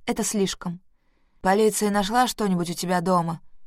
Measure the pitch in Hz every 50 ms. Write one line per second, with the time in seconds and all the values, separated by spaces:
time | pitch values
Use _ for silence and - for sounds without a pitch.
0 | - - 240 - 208 - - 208 196 185 - - - 180 170 180 - _ _ _
1 | _ _ _ _ _ _ _ _ - 185 196 214 220 214 208 - 208 208 202 202
2 | 196 190 220 247 254 226 - - 214 196 185 170 170 170 165 - - 175 185 180
3 | 170 185 185 175 170 170 165 156 - - - - -